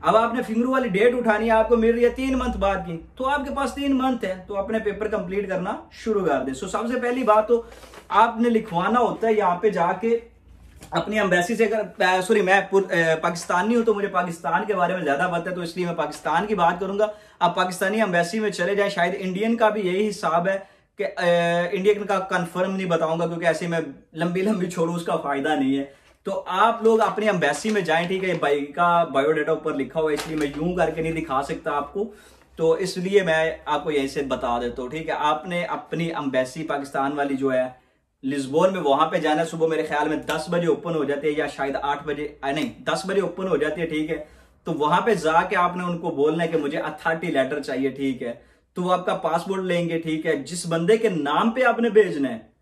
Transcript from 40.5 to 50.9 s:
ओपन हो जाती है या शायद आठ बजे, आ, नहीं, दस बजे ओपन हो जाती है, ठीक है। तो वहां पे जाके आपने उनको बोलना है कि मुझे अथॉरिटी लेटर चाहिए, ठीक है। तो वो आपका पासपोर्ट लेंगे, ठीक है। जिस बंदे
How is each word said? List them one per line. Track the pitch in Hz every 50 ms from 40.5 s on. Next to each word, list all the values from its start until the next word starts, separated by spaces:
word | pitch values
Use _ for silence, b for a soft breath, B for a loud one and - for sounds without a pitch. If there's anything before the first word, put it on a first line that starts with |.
| 175 175 170 165
ओपन | 143 - - 170 160
हो | 156 143
जाती | 135 143 139 139 156
है | 147 151
या | 147 143
शायद | - - 139 139 139
आठ | - - 139 147 - 151
बजे, | 151 143 139 151 143 - - -
आ, | 139
नहीं, | - 156 143 117 107 - 127 156
दस | 160 165 -
बजे | 185 190 196
ओपन | 185 165 - - 190 185
हो | 170 143
जाती | 151 151 151 175
है, | 165 156
ठीक | 156 151 156 160
है। | 160 156 B B B B B B B B _
तो | -
वहां | 170 143 147 147 170 185
पे | 202 233 214
जाके | 175 147 156 160 170 185 185 208
आपने | 190 180 180 175 180 180
उनको | 175 175 - 185 170
बोलना | 143 139 139 156 160 170 170
है | 160
कि | 165 156
मुझे | 147 143 151 165
अथॉरिटी | 147 156 156 - - 170 165 165 - 170
लेटर | 147 - - - 151 147
चाहिए, | 135 - 135 131 135 139
ठीक | 127 135 139 135 131 120
है। | 127 117 117 - b b b b b b _
तो | -
वो | 180 180
आपका | 185 180 185 - 190
पासपोर्ट | - - 160 160 175 170 190 190 190 185
लेंगे, | 185 180 170 170 165 165 160
ठीक | 160 160 156 160 156
है। | 170 156 139 135
जिस | - 175 175 - 170
बंदे | 165 165 170 175